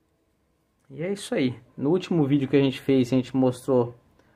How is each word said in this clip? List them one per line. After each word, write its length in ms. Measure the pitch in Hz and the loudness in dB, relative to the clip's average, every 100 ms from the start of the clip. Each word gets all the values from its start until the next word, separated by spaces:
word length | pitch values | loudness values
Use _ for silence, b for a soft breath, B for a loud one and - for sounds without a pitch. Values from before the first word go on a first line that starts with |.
| _ _ _ _ _ _ _ _ _ | _ _ _ _ _ _ _ _ _
E 140 | 135 | -10
é 100 | 170 | -8
isso 220 | 202 - | -8 -6
aí. 260 | 226 131 - - - | -2 -2 -4 -14 -6
No 140 | 135 | -2
último 340 | 180 - 175 | -2 0 0
vídeo 220 | 139 143 135 | 2 0 2
que 100 | 143 | 2
a 60 | |
gente 180 | 139 127 | 2 0
fez, 320 | - 135 127 | 0 2 2
a 40 | 131 | 0
gente 200 | 123 135 | 0 0
mostrou 560 | 127 123 - 127 120 - _ _ _ | 0 0 0 0 0 -6 _ _ _